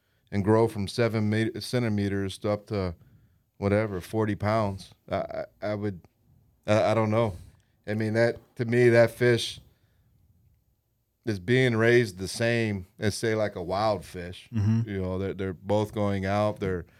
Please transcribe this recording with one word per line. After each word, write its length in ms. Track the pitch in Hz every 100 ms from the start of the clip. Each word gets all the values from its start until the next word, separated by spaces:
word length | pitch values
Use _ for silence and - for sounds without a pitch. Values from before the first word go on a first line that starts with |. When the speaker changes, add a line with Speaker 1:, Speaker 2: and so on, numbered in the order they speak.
| _ _ _
Speaker 1:
and 120 | 101
grow 240 | 98 110 113
from 180 | 110 98
seven 420 | - 117 110 107
me-, 220 | 107 110 104
centimeters 800 | 104 123 120 104 101 98 98 - 107
up 220 | 104 -
to 280 | 107 92 85 - _ _ _ _ _
whatever, 420 | 101 101 110 95
forty 360 | - 110 107 98
pounds. 560 | 101 113 104 95 - _ -
I, 40 | 95
I, 280 | - 78 78 _
I 140 | 101 104
would, 240 | 104 90 - _ _ _ _ _ -
I, 260 | 107 92
I 20 |
don't 180 | 110 110
know. 240 | 107 117 90 - _ _ _ -
I 100 | 107
mean, 180 | 107
that, 240 | 110 117 117 _ -
to 100 | 117
me, 240 | 120 123
that 220 | 117 113
fish 480 | - 123 117 - - - _ _ _ _ _ _ _ _ _ _ _ _ _ _ _ -
is 140 | 101
being 360 | 90 123 131 113
raised 420 | 113 123 117 90
the 100 | 92
same 580 | - 117 117 113 101 90 _
as, 160 | 107 -
say, 200 | 117 110
like, 200 | 104 98
a 80 |
wild 400 | 87 92 110 101 80
fish. 420 | 92 87 90 -
Speaker 2:
Mm-hmm. 360 | 113 104 113 110
Speaker 1:
You 120 | 98
know, 160 | 92 92
they're, 160 | 95
they're 200 | 90 95
both 400 | 85 95 104 107
going 320 | 110 104 98 95
out. 340 | 104 107 104
They're 260 | 98 90 82 _